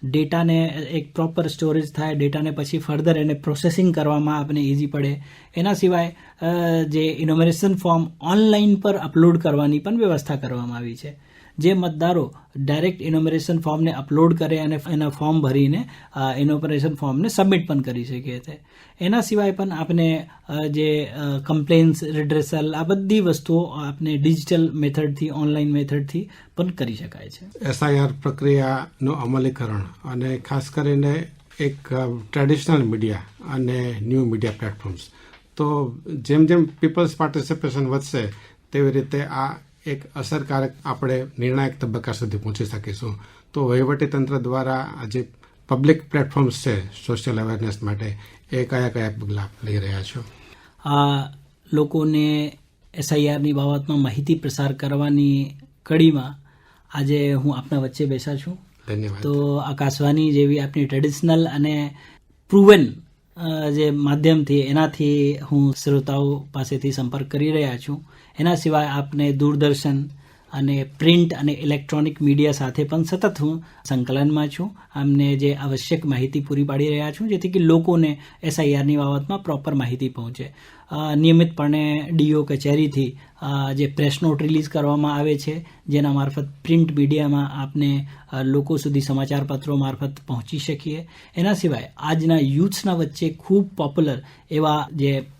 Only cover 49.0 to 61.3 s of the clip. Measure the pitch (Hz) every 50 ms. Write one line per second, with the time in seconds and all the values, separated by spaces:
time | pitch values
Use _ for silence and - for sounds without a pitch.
49 | 113 110 104 107 110 101 104 104 101 101 - - - 107 104 101 95 98 98 98
50 | 95 - - 120 110 - - - - - - - - - _ _ - 151 143 143
51 | 143 143 143 139 135 - - - - _ _ _ _ - - 151 151 147 - 160
52 | 156 156 156 151 151 151 151 151 147 151 - - _ _ _ _ _ _ - 170
53 | 147 - 160 147 147 147 147 143 143 147 143 139 139 143 143 143 143 - 151 143
54 | 139 127 104 139 143 - 165 160 - 143 - - 143 139 135 - - 139 143 143
55 | 143 147 143 143 143 143 139 139 139 135 - - - _ _ _ _ - 160 156
56 | 160 160 151 139 127 139 - - - _ _ _ _ _ _ _ _ _ - 143
57 | 143 139 147 147 143 143 143 135 131 147 139 123 131 - 156 139 135 131 127 -
58 | 151 139 135 127 - 151 143 135 143 175 180 - - _ _ _ _ - 107 104
59 | 107 104 101 98 107 143 143 143 143 143 143 143 143 143 139 139 143 139 139 139
60 | 147 143 147 156 156 156 147 143 143 143 143 147 139 139 - 151 139 139 143 135
61 | 143 147 143 - - 170